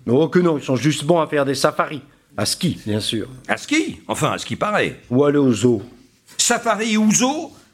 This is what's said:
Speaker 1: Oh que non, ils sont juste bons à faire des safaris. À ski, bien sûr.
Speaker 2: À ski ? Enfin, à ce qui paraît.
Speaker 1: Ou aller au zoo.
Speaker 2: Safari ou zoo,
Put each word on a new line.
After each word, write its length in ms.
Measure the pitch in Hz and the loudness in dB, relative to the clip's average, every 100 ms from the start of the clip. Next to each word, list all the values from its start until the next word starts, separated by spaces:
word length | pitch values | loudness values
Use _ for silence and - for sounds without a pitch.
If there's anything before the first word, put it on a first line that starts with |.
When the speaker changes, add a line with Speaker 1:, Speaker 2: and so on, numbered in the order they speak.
| - | 0
Speaker 1:
Oh 200 | 131 160 | 2 4
que 100 | 180 | 2
non, 180 | 175 143 | 2 0
ils 60 | |
sont 140 | - 123 | -2 0
juste 260 | 147 143 | 0 0
bons 160 | 143 175 | 2 2
à 80 | 147 | 2
faire 160 | 147 | 0
des 120 | 135 135 | 0 0
safaris. 460 | 151 151 160 151 - _ _ 101 | 0 0 -4 -6 -14 _ _ -6
À 80 | 107 | -4
ski, 340 | - 170 - 107 | -2 -2 -2 -4
bien 160 | 107 | -4
sûr. 260 | - 113 123 131 - | -2 -4 -6 -10 -6
Speaker 2:
À 100 | - | -6
ski ? 420 | - 302 349 - - | -2 -2 -2 -6 -8
Enfin, 240 | 220 143 | -2 -2
à 60 | 92 | -2
ce 80 | - | -6
qui 100 | 107 | -6
paraît. 460 | 208 196 92 - - | -2 -2 -2 -4 -2
Speaker 1:
Ou 160 | 123 143 | 2 4
aller 120 | 143 | 4
au 140 | 135 | 4
zoo. 300 | 104 120 107 - - _ _ _ - | 4 2 0 -4 -18 _ _ _ -4
Speaker 2:
Safari 580 | - 233 226 208 226 214 | 0 0 0 -2 0 2
ou 160 | 214 | 4
zoo, 400 | 202 254 311 - - _ | 4 2 -2 -8 -14 _